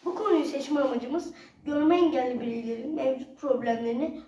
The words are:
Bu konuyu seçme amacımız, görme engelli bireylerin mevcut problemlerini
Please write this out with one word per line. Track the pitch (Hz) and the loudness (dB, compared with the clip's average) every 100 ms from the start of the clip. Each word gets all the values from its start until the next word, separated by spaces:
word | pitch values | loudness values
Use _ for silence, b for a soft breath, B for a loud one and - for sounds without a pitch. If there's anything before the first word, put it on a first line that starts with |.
| 359 | -6
Bu | 359 | -2
konuyu | 427 320 269 | 2 2 2
seçme | 277 277 294 | -4 -2 0
amacımız, | 262 240 240 330 - - B B 294 | 0 -2 -4 -4 -6 -12 B B -4
görme | 294 311 349 | 2 4 6
engelli | 330 269 247 240 | 4 4 0 -2
bireylerin | 233 233 233 226 277 311 | -4 -4 -4 -6 -4 -2
mevcut | 262 262 - - | 0 -2 -6 -4
problemlerini | 285 240 240 233 233 240 311 - | 0 0 0 0 0 -2 -2 -6